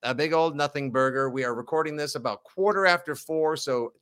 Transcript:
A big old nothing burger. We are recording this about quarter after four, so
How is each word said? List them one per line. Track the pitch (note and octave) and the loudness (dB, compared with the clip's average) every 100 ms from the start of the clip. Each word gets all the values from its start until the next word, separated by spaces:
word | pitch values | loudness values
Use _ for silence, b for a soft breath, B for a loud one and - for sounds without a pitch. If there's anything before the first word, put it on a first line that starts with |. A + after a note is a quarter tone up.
A | A#2+ | -4
big | B2+ D#3 | 0 2
old | D#3+ E3 | 2 2
nothing | D3 C#3+ D3 C3+ | 0 -2 -2 -2
burger. | C3 C3 C3 C3+ | 2 2 2 -2
We | C3 B2 | -2 -4
are | A#2 | -4
recording | A#2 D#3+ D#3 D3 | -2 -2 -2 -4
this | D3 C#3 | -6 -4
about | A#2+ G2+ | -6 -6
quarter | - - G3 G3+ F#3 | -10 0 0 4 4
after | F3 E3 C#3+ | 4 0 -10
four, | - D#3+ D#3 D#3 | -4 0 0 0
so | C#3 B2 A#2 - | -2 -2 -4 -8